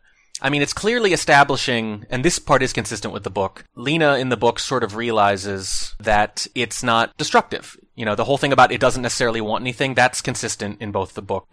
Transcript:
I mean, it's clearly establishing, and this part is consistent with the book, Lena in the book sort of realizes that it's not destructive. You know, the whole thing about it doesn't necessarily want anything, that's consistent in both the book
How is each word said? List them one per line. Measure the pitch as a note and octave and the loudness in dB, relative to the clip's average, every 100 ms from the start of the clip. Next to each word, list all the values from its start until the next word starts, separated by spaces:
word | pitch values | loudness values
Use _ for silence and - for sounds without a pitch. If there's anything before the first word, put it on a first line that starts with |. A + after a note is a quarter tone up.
| _ _ _ - | _ _ _ -6
I | C3+ | -2
mean, | C#3+ | 0
it's | C#3+ | -2
clearly | - G3+ A#3+ G#3 | -2 -2 0 2
establishing, | D#3+ - C#3+ C#3+ C3+ - A#2+ A2 G#2 - | 2 4 6 6 2 0 -2 -2 -6 -6
and | B2+ D3 | 0 0
this | - | 0
part | - C3+ | 2 2
is | B2+ | 2
consistent | - A2+ G#2+ A2+ | -2 -4 -6 -6
with | G2+ | -8
the | G2+ | -6
book, | G#2 F#2+ - - - | -2 -2 -4 -20 -10
Lena | A#2+ D#3+ D3+ C#3 | -2 2 4 2
in | C3 | 0
the | A#2 | 0
book | A#2+ A#2 | 2 0
sort | - C3 | -2 -2
of | A2+ G#2+ | -2 -4
realizes | A#2 A2 G2+ G2+ G2 G2 F#2 - - - | -2 4 4 2 -2 -6 -4 -4 -4 -6
that | G#2+ G#2 G#2+ - - - | 2 2 2 -2 -8 -4
it's | A#2 - | -4 -2
not | B2+ A#2 A#2 - | 0 2 2 -2
destructive. | - A#3+ - - - - _ | 0 2 0 -4 -10 -20 _
You | - A2+ | -8 -2
know, | G#2 | 0
the | |
whole | A2+ C#3 | 0 0
thing | D3 | 2
about | B2+ B2 | 4 4
it | A#2+ | 4
doesn't | B2+ B2+ | 0 0
necessarily | A#2+ - B2 A2+ | -2 -2 -2 -2
want | G#2+ F#2 | -2 -4
anything, | B2+ A#2+ C3+ | -4 -4 -2
that's | B2 B2+ - | 2 2 2
consistent | - B2 A2+ - G#2 G#2 | -6 -4 -6 -6 -8 -8
in | A2 | -6
both | G2+ F#2+ | -4 -4
the | - | -8
book | G2+ G2 - | -6 -6 -4